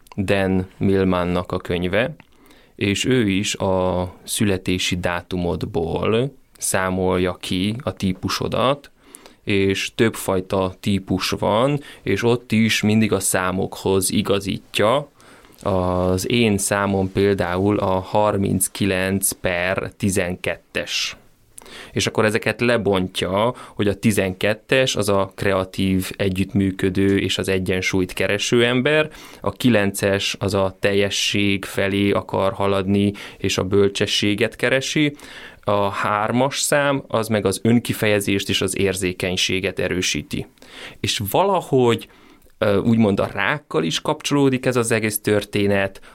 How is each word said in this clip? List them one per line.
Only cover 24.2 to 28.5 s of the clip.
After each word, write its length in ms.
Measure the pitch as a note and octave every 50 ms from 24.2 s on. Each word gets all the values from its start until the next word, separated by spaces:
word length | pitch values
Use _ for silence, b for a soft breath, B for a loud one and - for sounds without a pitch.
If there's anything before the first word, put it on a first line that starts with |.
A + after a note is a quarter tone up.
| G2 F#2+ F#2 - - G2+ G#2+ - - - C#3 C3 C3 B2+ -
az 140 | G2+ G2+ G#2
a 220 | G2+ G2 G2 G2 -
kreatív, 760 | - - G2+ G2 F#2+ F#2 F#2 - - F#2+ F#2+ F#2+ F#2 F#2 - - -
együttműködő 1000 | G#2 G2 F#2 F#2+ F#2+ F#2+ - G2+ G2 F#2+ F#2 - - F#2+ F2+ G2 G2 G2 G2 G2
és 200 | - F#2+ - -
az 100 | F#2+ F#2+
egyensúlyt 640 | F#2+ F#2+ F#2 G2 F#2 F#2 - - - F#2+ F#2 F2+ -
kereső 520 | - F#2+ G2 G2+ G#2 - -